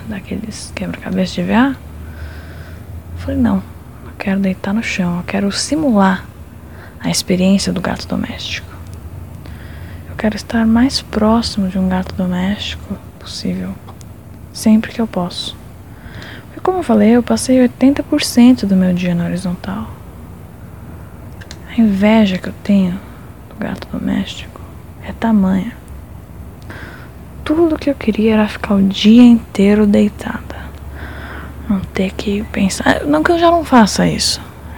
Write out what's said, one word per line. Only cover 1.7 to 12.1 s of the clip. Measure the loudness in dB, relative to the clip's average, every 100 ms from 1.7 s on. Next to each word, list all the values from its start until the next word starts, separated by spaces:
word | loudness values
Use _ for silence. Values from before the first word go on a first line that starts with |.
Eu | 0 -10 -16 -14 -12 -12 -12 -14 -16 -16 -16 -14 -16 -12 -10
falei: | -4 0
"Não, | 2 2
eu | -2 -14 -18 -18 -16 -8
quero | -2 0
deitar | 0 -2 -2
no | -2
chão, | -2 -2 -2 -2
eu |
quero | -2 -2 0
simular | -2 -2 0 2 4 4 2 -4 -18 -18 -18 -18 -18 -18 -8
a | -4
experiência | -2 0 2 4 4 2
do | -2
gato | -2 -4 -4
doméstico. | -4 -4 -8 -10 -10 -10 -14 -14 -14 -14 -14 -14 -14 -16 -14 -14 -14 -14 -14 -12
Eu | -4
quero | -2 -2
estar | -2 2 4
mais | 6 4 2
próximo | -4 0 4 4 2 -2 0
de | 0
um | 2
gato | 0 -2